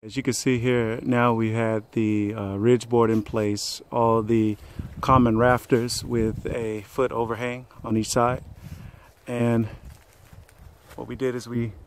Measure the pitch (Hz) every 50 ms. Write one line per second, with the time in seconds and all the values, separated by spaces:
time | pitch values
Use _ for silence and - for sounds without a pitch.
0 | - 110 104 127 131 139 117 - - 139 127 120 117 127 123 120 117 110 113 123
1 | - 127 127 120 120 123 117 113 113 110 110 113 117 110 110 110 107 _ - 117
2 | 110 107 107 104 104 101 107 110 101 98 98 98 104 120 123 120 113 117 120 120
3 | 117 110 113 110 104 - - 113 107 104 104 101 - - - - - - - 120
4 | 117 117 113 113 110 107 117 113 110 107 104 - - - - - - - - -
5 | - - 131 131 123 120 110 110 120 123 127 120 - - 139 120 117 123 117 -
6 | - - 120 117 113 110 104 - - - - 123 117 110 107 107 101 - - -
7 | 131 123 - 117 117 113 113 104 123 123 120 127 127 - - - - 117 107 110
8 | 110 - - 127 120 120 127 131 - - - - - - - - - - - -
9 | - - _ _ _ - 123 120 120 117 117 117 113 107 - - - - - -
10 | - _ _ _ - - - - - _ _ _ - - - _ _ - - -
11 | 120 113 123 110 135 127 120 123 113 117 123 120 117 113 98 - -